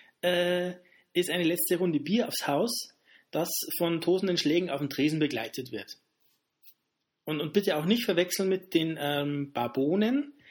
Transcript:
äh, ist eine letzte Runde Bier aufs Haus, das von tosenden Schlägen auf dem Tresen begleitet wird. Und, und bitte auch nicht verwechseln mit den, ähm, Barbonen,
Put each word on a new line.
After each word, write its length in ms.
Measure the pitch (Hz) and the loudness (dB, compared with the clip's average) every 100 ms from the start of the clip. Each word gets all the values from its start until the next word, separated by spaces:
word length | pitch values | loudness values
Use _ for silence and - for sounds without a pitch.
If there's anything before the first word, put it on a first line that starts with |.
| - _ | -20 _
äh, 540 | 175 175 175 180 180 180 _ _ _ | 0 2 2 0 -2 -8 _ _ _
ist 160 | 175 175 | -2 0
eine 140 | 175 | 0
letzte 340 | 165 180 - 175 | 0 0 0 2
Runde 200 | 180 147 | 2 0
Bier 300 | 143 220 - | 0 0 0
aufs 180 | - - | -2 0
Haus, 480 | 143 233 - - _ _ - _ | 0 0 -2 -8 _ _ -20 _
das 180 | 151 170 - 160 - | -4 -2 -4 -6 -2
von 220 | 170 165 | 0 0
tosenden 360 | 175 185 190 175 | 2 2 2 0
Schlägen 340 | 147 170 175 | 2 2 0
auf 80 | 143 | -2
dem 120 | 143 | -4
Tresen 280 | - 147 156 | 0 0 2
begleitet 540 | 151 117 113 - 127 | 0 -2 -6 -8 -8
wird. 260 | 107 98 - _ _ _ _ _ _ - _ _ _ _ _ | -10 -12 -18 _ _ _ _ _ _ -20 _ _ _ _ _
Und, 160 | - 151 | -6 -4
und 120 | 156 | 0
bitte 240 | 202 196 151 | 2 2 2
auch 100 | 165 | 2
nicht 180 | 233 | 2
verwechseln 440 | - 170 180 - 190 | 2 2 2 0 0
mit 260 | 185 - | -2 0
den, 220 | 170 160 160 | 0 0 -2
ähm, 520 | 143 143 143 143 143 | -2 0 0 -2 -4
Barbonen, 840 | - 120 - 143 190 214 269 285 - - | -4 -2 0 2 2 2 0 -2 -12 -20